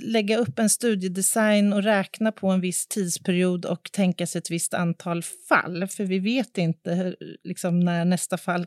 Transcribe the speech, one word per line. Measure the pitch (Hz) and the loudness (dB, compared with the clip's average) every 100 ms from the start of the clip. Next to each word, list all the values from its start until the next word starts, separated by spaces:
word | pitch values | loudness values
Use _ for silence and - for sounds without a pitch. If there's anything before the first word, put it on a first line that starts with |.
lägga | - 226 208 220 | -2 0 2 2
upp | 240 - | 0 2
en | 214 | 2
studiedesign | - 240 208 185 180 190 233 214 208 202 | 2 0 0 -2 -2 0 2 4 4 4
och | 202 | 2
räkna | 202 208 190 - 220 | 2 2 0 -2 -2
på | 214 190 | 0 0
en | 185 | 2
viss | 180 175 - | 0 -2 -4
tidsperiod | 214 180 - - 180 180 180 175 | -4 -2 -4 0 2 2 0 -4
och | 170 - | -6 -6
tänka | - 185 175 175 | 0 0 0 -4
sig | 175 | -4
ett | - | -4
visst | 170 - | -4 -4
antal | - 175 170 185 170 | -2 -2 -2 -4 -6
fall, | 165 - - 233 135 175 190 | -6 -10 2 2 2 -4 -6
för | - | -4
vi | 196 190 | -2 -2
vet | 190 254 233 - | 0 0 -2 0
inte | 170 160 - | 0 0 -2
hur, | 175 185 - - - | -2 -2 -6 -14 -14
liksom, | - 180 180 175 | -10 -6 0 2
när | 175 170 170 | 2 2 2
nästa | 180 - 175 | 0 -2 -6
fall | - 175 | -2 -4